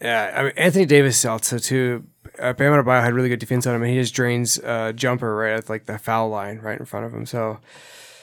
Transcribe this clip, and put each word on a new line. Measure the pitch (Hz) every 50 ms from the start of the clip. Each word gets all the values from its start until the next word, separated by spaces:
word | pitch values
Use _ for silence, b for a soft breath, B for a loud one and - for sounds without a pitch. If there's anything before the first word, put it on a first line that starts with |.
Yeah, | - 117 117 110 104 92 -
I | 131
mean, | 135 135 - -
Anthony | 160 180 151 196 185
Davis | 135 147 143 139 135 117 - -
also, | 117 - 117 - - 123
too. | 117 - - 131 131 127 123 120 113 - - _ _ _ - - -
Uh, | - 127
Bam | 123 - 139 143 147
Adebayo | 143 123 123 127 123
had | 117 120 120
really | 127 127 123
good | 123 110
defense | 113 - 127 123 117
on | 127 120
him, | 117
and | 117 120
he | 123 127
just | 127 117 -
drains | - 123 120 120 120 120 113 - -
a | - - 117 113 110 110
jumper | 113 113 131 123 123 123 123 113 107
right | 107 110 110 110
at, | 113 - -
like, | 110 107 -
the | - 107
foul | 107 - 120 113 113 113 110
line | 107 104 98 101 107 110
right | 110 107 - -
in | -
front | - - 104 113
of | 117 113
him. | 110 117
So | - - 120 110 110 107 107 B B B B B B B B B B B B